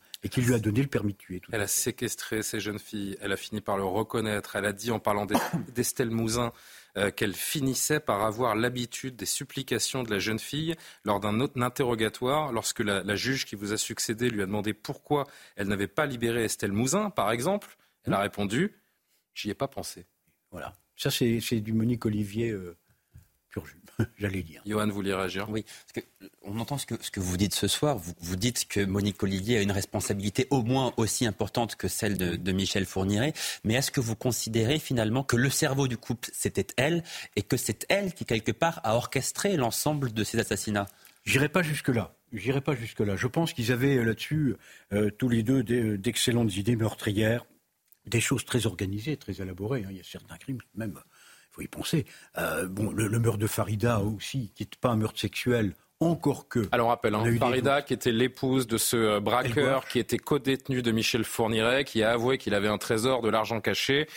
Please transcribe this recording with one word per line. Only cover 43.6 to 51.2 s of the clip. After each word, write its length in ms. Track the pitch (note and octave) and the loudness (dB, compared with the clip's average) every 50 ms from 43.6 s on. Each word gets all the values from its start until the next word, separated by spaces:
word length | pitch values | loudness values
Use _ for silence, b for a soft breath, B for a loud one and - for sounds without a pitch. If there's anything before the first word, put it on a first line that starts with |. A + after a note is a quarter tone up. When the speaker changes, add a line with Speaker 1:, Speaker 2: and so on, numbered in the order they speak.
| A#2 G#2+ B2+ | 0 0 2
Speaker 1:
avaient, 240 | A#2 C3 C#3 C#3 B2+ | 2 4 4 4 4
euh, 60 | A#2 | 4
là-dessus, 520 | A2+ A2 - - - D3+ D#3 D3+ B2+ G2 - B B B B B B G2 | 2 0 0 -2 -2 0 0 2 0 0 -2 B B B B B B 0
euh, 160 | G#2 G#2+ G2+ | 2 2 2
tous 160 | G2+ - C3 B2+ | 0 0 0 2
les 160 | A#2+ A2+ A2 | 2 2 4
deux 180 | A2 C3+ C3+ | 4 4 2
des, 200 | A#2+ G2+ A#2 B2 | 2 2 2 2
euh, 160 | A#2 A2 G#2+ G2 | 2 2 0 0
d'excellentes 580 | F#2+ A#2+ - - - B2+ A#2 A#2 A#2 G#2+ F2+ | -2 -2 -2 0 2 2 2 4 2 2 0
idées 220 | F#2+ G2 A2 B2 A2 | 0 0 2 2 2
meurtrières, 680 | A2 G#2 - - - A2 G2+ G#2 A2 A2 A#2 A#2+ - - _ _ _ _ _ _ _ _ _ _ _ | 2 0 -2 -2 -2 -2 0 2 2 2 2 0 -2 -8 _ _ _ _ _ _ _ _ _ _ _
des 160 | - - A#2 | -2 0 0
choses 240 | - - C#3 A#2 - | 2 2 0 -2 -2
très 200 | - - B2+ - A2+ | 0 0 0 0 0
organisées, 500 | F2+ E2+ G2+ F#2+ G2 G#2 A2 D#3 D3 - | -2 -2 -4 -4 -4 -4 -4 -4 -6 -6
très 240 | - - F#2+ F#2+ | -6 -8 -8 -8
élaborées, 420 | F#2+ F#2 F2+ F2+ G2+ A2 C#3 B2+ G2 | -8 -8 -8 -6 -4 -4 -4 -4 -4
hein. 60 | F#2+ | -6
Il 60 | G2 F#2 | -10 -12
y 20 | |
a 40 | F2 | -14
certains 320 | - - F#2+ - - - F2 | -14 -16 -16 -16 -18 -20 -14
crimes, 220 | - - C3+ A#2 - _ - | -10 -8 -8 -8 -10 _ -10
même, 220 | G2+ A2+ G#2+ E2 - - _ B B | -8 -8 -8 -8 -10 -14 _ B B